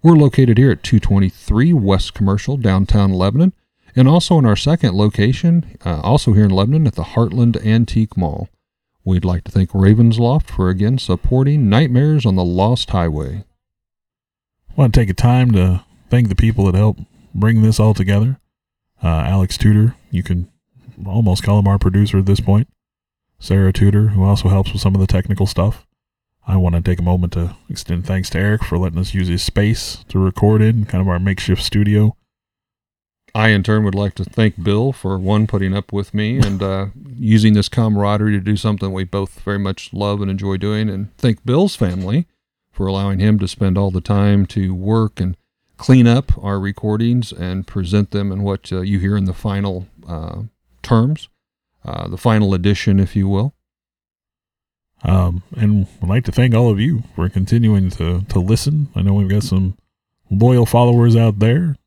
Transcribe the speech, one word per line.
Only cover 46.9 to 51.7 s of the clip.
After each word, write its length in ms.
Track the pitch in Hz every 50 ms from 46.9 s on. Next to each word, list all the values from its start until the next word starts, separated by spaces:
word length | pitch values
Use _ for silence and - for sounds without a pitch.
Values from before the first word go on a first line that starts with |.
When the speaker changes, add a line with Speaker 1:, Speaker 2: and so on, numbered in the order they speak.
| 107 107 117 117 120 123 113 - -
Speaker 1:
and 340 | 82 87 90 92 95 95
present 440 | - - 104 92 85 98 104 101 -
them 200 | - 101 101 101
in 120 | 95 98 101
what, 280 | 101 98 92 _ -
uh, 120 | 92 92 92
you 160 | 98 101 95
hear 180 | 90 98 101
in 80 | 104 95
the 80 | 95 90
final, 540 | - - 107 98 98 101 101 92 92 92 - _ _ -
uh, 360 | - 85 78 78 82 80 - 107 113 _ _ _ _ _ _ -
terms, 460 | - 123 113 117 131 156 - - _ _ _ _ _ _ _ _ _